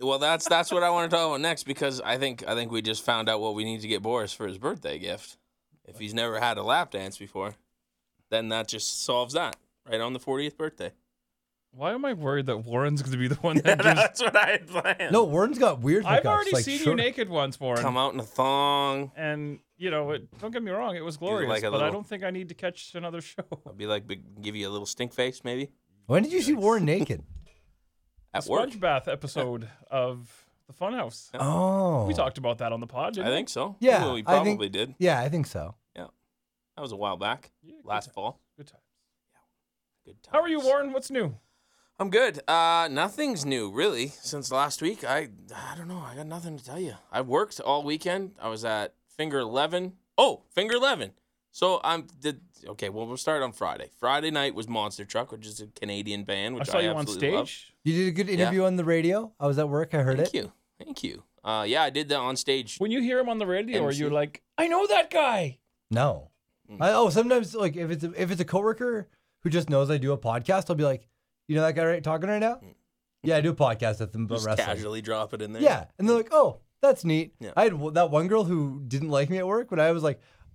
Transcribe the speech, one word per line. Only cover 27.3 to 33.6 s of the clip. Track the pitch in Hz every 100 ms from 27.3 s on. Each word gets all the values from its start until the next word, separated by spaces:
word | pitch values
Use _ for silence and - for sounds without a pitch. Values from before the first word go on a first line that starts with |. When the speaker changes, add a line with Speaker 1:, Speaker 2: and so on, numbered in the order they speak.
| - - _ _ _ _ _ _ _ _
Speaker 1:
At | 98
Speaker 2:
The | -
Speaker 1:
work. | 147
Speaker 2:
Sponge | 262 220
Bath | 180 139 -
episode | - 143 151 127 120 113 - -
of | 135 127 123 117 - _ _ _
The |
Funhouse. | - 190 247 123 - -
Speaker 1:
Yeah. | 127
Speaker 3:
Oh. | 139 170 185 196 185 143 101
Speaker 2:
We |
talked | 104 135 135
about | 123 117
that | 117
on | 113
the | 117
pod, | 127 156
didn't | 208 120
Speaker 1:
I |
Speaker 2:
we? | 147
Speaker 1:
think | 254
so. | 120